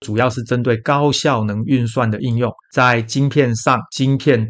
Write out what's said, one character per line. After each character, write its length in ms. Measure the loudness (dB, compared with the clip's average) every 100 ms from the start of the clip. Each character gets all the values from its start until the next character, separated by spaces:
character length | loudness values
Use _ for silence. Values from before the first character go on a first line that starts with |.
主 160 | -4 0
要 140 | 0
是 100 | -2
针 180 | -2 -2
对 140 | 0 0
高 340 | 0 0 0
效 320 | 0 0 0
能 180 | -2 -2
运 200 | 0 0 0
算 200 | -2 -2
的 120 | -2
应 140 | -2 -2
用， 120 | -2 -6 _
在 300 | 0 2 2
晶 260 | 0 -2 0
片 240 | 2 2 0
上， 240 | 0 0 -2
晶 260 | -2 0 2
片 300 | 2 2